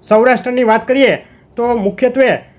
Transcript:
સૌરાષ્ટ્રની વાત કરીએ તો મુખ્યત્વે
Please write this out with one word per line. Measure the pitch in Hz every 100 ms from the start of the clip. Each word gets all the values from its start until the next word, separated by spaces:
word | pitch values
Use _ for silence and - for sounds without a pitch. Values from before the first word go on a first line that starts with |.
સૌરાષ્ટ્રની | - 214 254 247 247 247 233
વાત | 226 226
કરીએ | 262 254 151 - - _ -
તો | 240 240
મુખ્યત્વે | 196 196 254 262 254 139 -